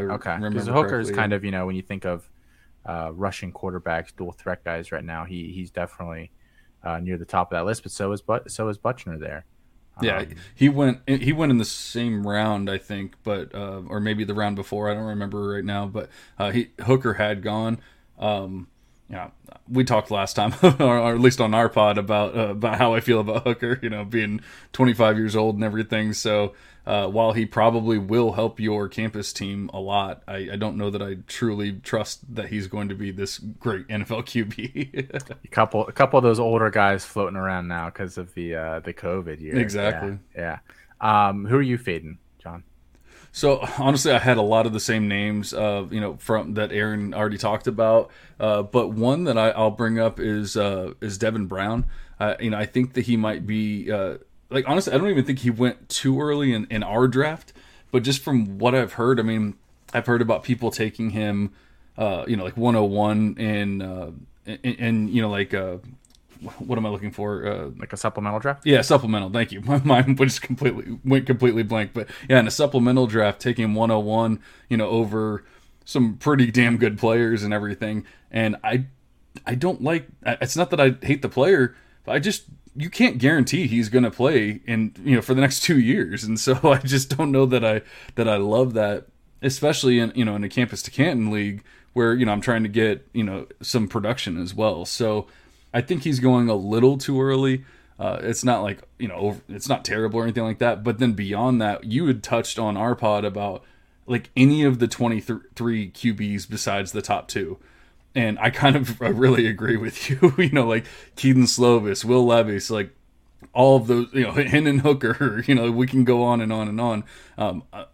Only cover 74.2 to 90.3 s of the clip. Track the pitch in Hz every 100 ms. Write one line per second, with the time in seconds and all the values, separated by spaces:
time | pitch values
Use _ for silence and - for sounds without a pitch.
74.2 | 113 107 - - - 117 104 113 107 110
75.2 | 107 104 - - _ _ - 143 117 -
76.2 | 147 139 117 123 120 117 113 104 113 117
77.2 | 113 113 104 104 104 101 107 107 - -
78.2 | _ 110 110 101 104 127 131 _ _ _
79.2 | _ - - 127 175 - 143 165 135 -
80.2 | 117 120 131 160 175 160 135 - 135 143
81.2 | 104 127 160 175 123 - _ _ - 143
82.2 | 196 - - - - 143 165 - - 127
83.2 | 135 160 120 160 139 117 107 123 117 -
84.2 | 135 135 104 107 - 110 110 - 143 120
85.2 | 117 131 135 - - 143 117 110 87 104
86.2 | 110 110 139 131 156 131 131 135 131 139
87.2 | 143 135 135 127 110 107 - - - -
88.2 | 110 104 101 113 131 110 104 104 - _
89.2 | _ - 135 135 147 139 131 120 113 127
90.2 | 110